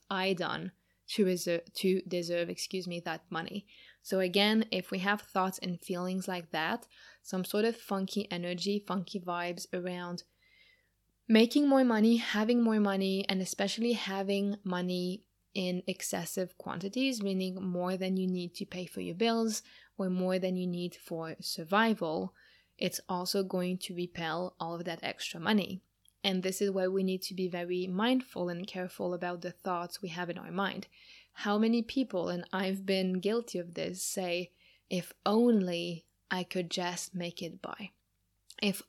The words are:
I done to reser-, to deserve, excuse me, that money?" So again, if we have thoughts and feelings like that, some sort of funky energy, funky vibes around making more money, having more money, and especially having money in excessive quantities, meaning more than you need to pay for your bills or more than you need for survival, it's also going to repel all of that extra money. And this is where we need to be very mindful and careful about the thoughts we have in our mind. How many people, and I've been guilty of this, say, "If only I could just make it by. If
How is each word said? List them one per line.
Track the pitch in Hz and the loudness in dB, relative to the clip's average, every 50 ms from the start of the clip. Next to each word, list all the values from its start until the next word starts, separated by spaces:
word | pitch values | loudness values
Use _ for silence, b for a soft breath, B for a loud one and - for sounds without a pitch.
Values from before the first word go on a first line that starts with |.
| - _ | -8 _
I | 180 185 190 196 190 | -2 0 2 2 0
done | 170 170 - 135 156 170 185 - _ _ _ _ _ _ - | 0 0 -2 -4 -4 -6 -8 -10 _ _ _ _ _ _ -4
to | - - 202 | 2 4 4
reser-, | 185 180 175 - 180 170 170 - - _ | 4 4 2 0 0 0 0 -2 -6 _
to | - - 190 185 185 - | 0 2 4 4 2 0
deserve, | 180 180 175 170 170 175 170 170 175 | -2 -4 -4 -2 -2 -2 -2 -2 -2
excuse | 180 - - - - 185 180 | -4 -6 -6 -6 -6 -6 -6
me, | 180 175 170 | -6 -6 -6
that | 170 170 160 - - _ | -6 -6 -8 -8 -8 _
money?" | 170 160 - - - 202 - B B B B B B B | -6 -6 -6 -4 -8 -8 -10 B B B B B B B
So | B - 190 190 | B -2 0 2
again, | 185 180 175 202 202 214 220 220 220 - | 2 4 4 6 6 6 6 4 4 2
if | - 185 180 - | 0 -2 -2 -2
we | 196 185 | -4 0
have | 180 202 208 208 | 2 0 0 0
thoughts | - - - 190 185 190 - - | -2 -2 0 2 2 2 0 -4
and | - 185 175 170 | -4 -6 -6 -6
feelings | - - 185 175 180 185 185 190 180 | -6 -6 -4 -2 -2 -2 -2 -4 -4
like | - 185 175 170 - | -4 -6 -6 -6 -4
that, | - 156 160 170 220 233 - B B B B B B B B | -2 0 0 0 0 -2 -6 B B B B B B B B
some | - 190 185 180 | -6 -4 -4 -2
sort | - - 208 214 | 0 0 2 2
of | 233 226 | 2 0
funky | 233 - - 202 190 190 190 - 202 - - | -2 -6 -4 -2 -2 -2 -2 -2 -4 -2 -2
energy, | 180 175 175 175 180 175 170 202 202 208 202 | -4 -4 -2 -4 -4 -2 0 0 0 -2 -2
funky | - 180 196 175 - - 196 | -2 -2 -4 -4 -4 -8 -8
vibes | 175 180 175 175 175 175 175 180 - - - | -4 -4 -2 -2 -2 -2 -4 -6 -8 -6 -6
around | 180 175 180 180 180 180 175 175 175 - b b b b b b b b b b b b b b b _ _ _ _ _ | -4 -4 -4 -4 -4 -6 -6 -8 -8 -10 b b b b b b b b b b b b b b b _ _ _ _ _
making | - 220 220 233 233 - 294 294 | 6 8 8 8 8 6 4 6
more | 277 269 269 262 | 6 6 6 6
money, | 240 226 214 214 226 233 | 6 6 6 6 6 6
having | 233 233 - - 208 220 226 240 240 | 4 2 0 0 0 2 4 4 4
more | 233 220 220 214 | 6 6 6 6
money, | 208 202 196 190 190 190 190 190 196 | 4 4 4 2 2 2 2 0 0
and | - 196 185 | 0 0 0
especially | 185 - - - 202 190 - 226 226 240 233 | -2 -2 -2 -2 0 0 0 0 0 0 0
having | 208 - 190 196 196 196 196 196 196 202 202 202 202 - | 0 -2 -4 -4 -2 0 0 0 2 0 0 -2 -4 -4
money | 185 180 180 180 180 180 180 180 180 185 - - _ _ _ _ _ _ | -4 -2 0 0 0 0 0 -2 -2 -4 -6 -10 _ _ _ _ _ _
in | 196 185 180 185 180 - | -2 -2 0 -2 -2 -2
excessive | - 185 - - - 196 185 170 - - 190 185 175 - | -4 -4 -4 -4 -4 -4 -4 -4 -4 -4 -4 -4 -4 -8
quantities, | - - - - 170 185 196 208 254 269 269 254 220 196 | -12 -10 -8 -8 -6 -6 -4 -2 0 0 0 0 0 -2
meaning | 196 190 185 185 185 185 | 0 0 0 0 -2 -4
more | 185 190 185 175 180 180 180 190 | -4 -4 -2 -2 0 0 0 0
than | 180 185 190 190 | 0 0 0 0
you | 190 185 | 2 2
need | 185 180 180 175 175 - | 0 0 -2 -4 -6 -8
to | - 202 | -8 -10
pay | - - 185 180 | -8 -6 -8 -8
for | - - 190 | -8 -8 -8
your | 180 175 170 | -6 -6 -2
bills | 180 226 233 226 226 226 226 214 - B B B B B B B | 0 2 2 2 2 2 0 -2 -4 B B B B B B B
or | - 196 185 | -4 -2 0
more | 180 185 185 185 185 | 0 0 2 2 2
than | 185 185 185 185 | 0 0 0 0
you | 185 180 | -2 -2
need | 180 175 175 175 175 - | -2 -2 -2 -4 -6 -8
for | - - - 175 160 165 160 156 - | -10 -10 -8 -6 -6 -6 -8 -10 -8
survival, | - - - - 165 160 196 214 226 226 214 - 175 160 156 180 185 190 b b b b b b b b b | -8 -8 -8 -8 -2 2 4 4 6 4 4 2 0 -2 0 -2 -2 -4 b b b b b b b b b
it's | - - 170 - - - - | -4 -2 -2 -2 -4 -4 -4
also | 185 180 185 180 - 202 | -4 -2 -2 0 0 0
going | 190 185 190 180 180 180 185 | 0 2 0 0 0 0 -2
to | 180 - - 180 | -2 -4 -6 -4
repel | 175 175 175 - 175 170 160 156 170 180 180 - _ | -4 -6 -4 -4 -4 -4 -2 -2 -2 -4 -6 -6 _
all | 165 165 170 | -6 -6 -6
of | 170 175 | -6 -4
that | 175 165 - | -6 -6 -4
extra | - - - - - - - - | -6 -6 -6 -6 -8 -8 -8 -2
money. | 160 202 220 202 180 - 190 185 - _ _ _ _ _ _ _ - | 2 4 4 4 4 0 -6 -10 -12 _ _ _ _ _ _ _ 0
And | 196 190 185 180 | 0 0 2 0
this | 185 185 - | 0 0 2
is | 208 196 | 0 2
where | 190 190 185 185 | 2 2 2 4
we | 190 190 190 | 2 2 2
need | 185 185 185 - | 2 0 -2 -4
to | - 190 | -6 -4
be | 180 185 | -2 -2
very | 180 180 175 175 175 180 180 180 | -2 -2 -4 -2 -2 0 0 0
mindful | 185 180 190 220 247 262 254 254 - - 180 175 175 | 0 0 2 4 4 4 2 2 -2 -4 -4 -2 -2
and | 175 175 190 | -4 -6 -8
careful | - - 185 180 180 - - 196 180 180 | -8 -6 -6 -6 -6 -6 -4 -4 -4 -2
about | 170 180 180 180 175 | -2 -4 -4 -4 -6
the | 175 180 | -8 -10
thoughts | 175 - - 190 180 170 175 175 - - | -10 -8 -4 -4 -2 -2 -4 -6 -8 -10
we | - 175 | -10 -8
have | 160 180 180 170 | -6 -4 -4 -4
in | 170 | -6
our | - - - | -8 -10 -6
mind. | 170 190 196 185 - - - B B B B B B B B B B | -2 -2 -2 -2 -2 -6 -10 B B B B B B B B B B
How | - - 208 202 | -4 0 2 4
many | 214 220 226 233 240 | 4 6 4 4 2
people, | 226 - - 269 254 - - 180 165 175 | 0 0 0 0 0 0 0 -2 0 0
and | 180 175 170 - | -2 -4 -4 -4
I've | - 185 196 190 190 196 190 | -2 -2 0 0 -2 -2 0
been | 196 190 190 185 185 185 185 | 0 2 2 2 2 0 0
guilty | 175 202 220 240 233 - - 180 | 0 2 0 0 -2 -2 -6 -6
of | 170 170 170 | -6 -6 -6
this, | 165 165 180 180 185 - | -6 -4 -4 -4 -4 -6
say, | - - 196 185 175 175 180 180 170 b b b b b b b _ | -4 -4 -2 -2 0 -2 -2 -2 -6 b b b b b b b _
"If | 190 180 - - - _ _ | -4 -4 -4 -6 -14 _ _
only | 208 208 226 240 247 233 208 185 180 170 170 170 175 170 160 - _ _ _ _ _ | 2 4 6 6 8 6 6 4 2 0 -2 -2 -4 -6 -8 -12 _ _ _ _ _
I | 190 185 180 | -4 -4 -4
could | - - 185 175 165 | -2 -2 -2 -2 -2
just | - 190 175 175 175 175 - - - | -2 -2 -2 -2 -4 -6 -8 -6 -6
make | 175 170 175 - - | -6 -6 -6 -6 -8
it | 170 165 - 190 | -10 -10 -10 -10
by. | - - - - 196 - - _ _ _ _ _ _ _ _ _ _ _ - - | -10 -10 -10 -10 -12 -16 -16 _ _ _ _ _ _ _ _ _ _ _ -6 0
If | 214 202 185 - - | 0 0 0 -2 -8